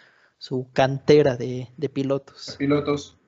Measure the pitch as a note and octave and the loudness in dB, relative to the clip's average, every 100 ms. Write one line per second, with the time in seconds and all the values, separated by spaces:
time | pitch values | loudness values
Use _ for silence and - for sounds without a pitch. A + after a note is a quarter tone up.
0 | _ _ _ _ - C3 B2+ - C3 C3+ | _ _ _ _ -8 -8 -6 0 0 0
1 | - D3+ C#3+ B2 B2 B2+ B2 - C#3 C#3 | 4 6 6 0 -6 -8 -10 -10 -8 -4
2 | C3+ C3+ - - - - C#3 D3 D3 D3 | -4 -4 -6 -20 -16 -6 -2 0 0 -4
3 | - _ | -6 _